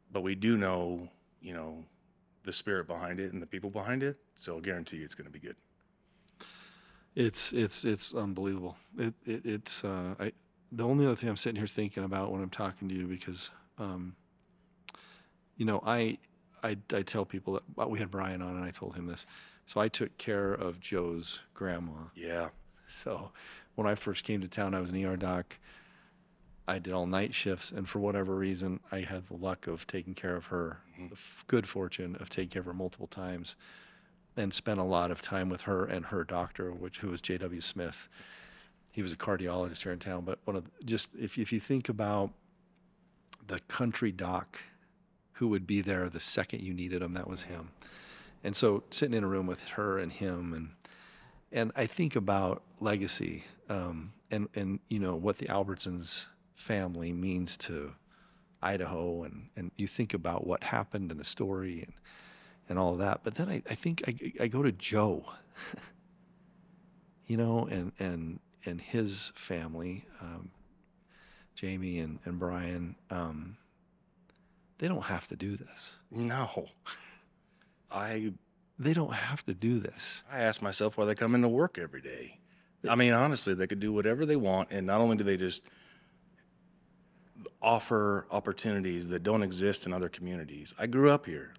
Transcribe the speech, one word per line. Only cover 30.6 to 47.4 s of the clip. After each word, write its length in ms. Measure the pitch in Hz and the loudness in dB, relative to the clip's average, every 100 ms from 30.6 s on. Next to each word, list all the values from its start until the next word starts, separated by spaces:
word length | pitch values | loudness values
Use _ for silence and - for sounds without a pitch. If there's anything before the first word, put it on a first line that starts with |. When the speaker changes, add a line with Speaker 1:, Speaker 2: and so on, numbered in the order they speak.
| 85 69 - | -2 -6 -14
Speaker 1:
Mm-hmm. 140 | 82 87 | -16 -14
Speaker 2:
the 60 | |
f-, 300 | - - - - | -14 -18 -18 2
good 200 | 123 98 | 2 2
fortune 480 | 98 90 - 90 90 | -2 -4 -4 -6 -6
of 100 | 95 | -6
taking 180 | - 90 | -4 -2
care 100 | 98 | -4
of 60 | 90 | -4
her 60 | |
multiple 360 | 90 92 - - | -4 -4 -6 -10
times, 480 | - 90 90 85 - - - - - _ _ _ - | -6 -6 -6 -8 -12 -18 -20 -20 -20 _ _ _ -2
and 180 | 98 | 0
spent 240 | - - 101 | 0 0 0
a 60 | |
lot 260 | 92 87 87 | 2 4 2
of 100 | 87 | 0
time 280 | - 98 92 | -2 -2 0
with 140 | 87 | -2
her 220 | - 92 | 0 0
and 220 | 98 92 82 | 2 -2 -2
her 160 | 98 | -4
doctor, 460 | 82 87 87 - 90 | -2 -2 -2 -4 -6
which, 260 | 87 90 - | -6 -8 -6
who 100 | 101 | -4
was 120 | 87 | -4
J 160 | - 90 | -2 -2
W 220 | 92 87 | -4 -4
Smith. 480 | - - 85 - - - - - - - - _ _ | -4 -4 -4 -6 -14 -20 -20 -20 -20 -20 -20 _ _
He 100 | - | -4
was 100 | 92 | -4
a 40 | 80 | -2
cardiologist 640 | - 92 90 90 87 82 | 0 0 0 0 -2 -4
here 80 | 95 | -6
in 60 | 90 | -6
town, 240 | 98 90 | -4 -4
but 140 | 87 - | -4 -4
one 100 | - 98 | -4 -4
of 80 | |
the, 60 | 82 - | -6 -10
just, 260 | 117 113 - - | -2 -2 -2 -6
if, 180 | 110 - | -6 -4
if 160 | 104 | -2
you 60 | 113 | -2
think 300 | - 135 123 | 0 0 0
about 420 | 107 104 104 98 - _ _ _ _ _ _ _ _ _ - 104 | -2 0 2 0 -4 _ _ _ _ _ _ _ _ _ -18 -8
the 120 | 87 | -8
country 520 | - - 120 107 113 | -6 -2 0 2 0
doc 460 | 90 90 90 - - - - _ _ _ _ _ | 0 -2 -2 -4 -12 -18 -20 _ _ _ _ _
who 160 | - 120 | 0 2
would 180 | 101 92 | 2 2
be 140 | 101 | 0
there 280 | 98 92 90 | 2 0 0
the 120 | 85 | 0
second 420 | - - 92 - | 2 2 0 -4
you 100 | 92 | -4
needed 300 | 90 90 90 | -4 -2 -2
him, 100 | 87 | -2
that 120 | 90 92 | -4 -6
was 140 | 92 | -8